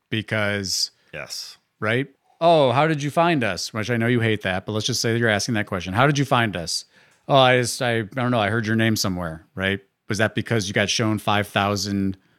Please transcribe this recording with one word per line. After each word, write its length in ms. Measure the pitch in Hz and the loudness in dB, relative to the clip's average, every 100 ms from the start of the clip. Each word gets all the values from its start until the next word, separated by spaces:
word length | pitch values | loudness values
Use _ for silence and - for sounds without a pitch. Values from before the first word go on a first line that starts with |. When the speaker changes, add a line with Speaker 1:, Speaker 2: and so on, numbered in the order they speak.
| _ | _
Speaker 1:
because 840 | 110 - 110 104 104 95 - - _ _ | -6 -4 -2 -2 -2 -4 -4 -4 _ _
Speaker 2:
Yes. 460 | 76 69 - - - _ _ | -14 -12 -14 -16 -20 _ _
Speaker 1:
right? 260 | 107 120 143 _ _ - | -2 -2 -4 _ _ 0
"Oh, 300 | 170 160 131 | 4 6 6
how 160 | 127 160 | 4 2
did 160 | 151 | 0
you 80 | 143 | -2
find 320 | 175 170 156 | 0 2 2
us?" 300 | 107 87 - | 0 -2 -6
Which 180 | 110 104 | -6 -2
I 60 | 117 | 0
know 100 | 117 | 2
you 140 | 123 | 2
hate 220 | 113 104 | 2 0
that, 220 | 95 92 | -2 -4
but 60 | - | -4
let's 140 | 107 117 | -4 -4
just 140 | 113 | -2
say 120 | 120 | -2
that 60 | 117 | 0
you're 100 | 117 | 2
asking 260 | 104 - | 0 0
that 120 | 110 104 | -2 -2
question. 260 | 95 90 | -6 -2
"How 140 | 101 143 | 2 2
did 120 | 143 | 2
you 60 | |
find 320 | 135 123 113 90 | 2 2 0 -2
us?" 280 | 82 - - _ _ _ - | -6 -8 -8 _ _ _ 2
"Oh, 80 | |
I 260 | 139 127 127 | 4 6 4
just, 200 | 117 - | 0 -2
I, 160 | 123 113 | -2 -2
I 40 | |
don't 280 | 101 131 120 | -4 -4 0
know. 80 | 120 | 0
I 120 | 101 | 0
heard 140 | 113 | 0
your 120 | 107 113 | 0 2
name 180 | 113 | 2
somewhere," 500 | 107 101 90 85 80 - 95 | 2 -2 -4 -6 -8 -12 -4
right? 240 | 95 98 - _ - | -2 -2 -8 _ -6
Was 100 | 104 | 0
that 180 | 107 117 | 0 0
because 320 | - 117 95 | -2 -2 0
you 40 | |
got 160 | 107 101 | 0 0
shown 300 | - 107 107 | 0 -2 -2
five 300 | - 104 101 | 0 0 0
thousand 680 | 107 101 101 101 98 98 92 _ | 0 0 -2 -2 -2 -2 -6 _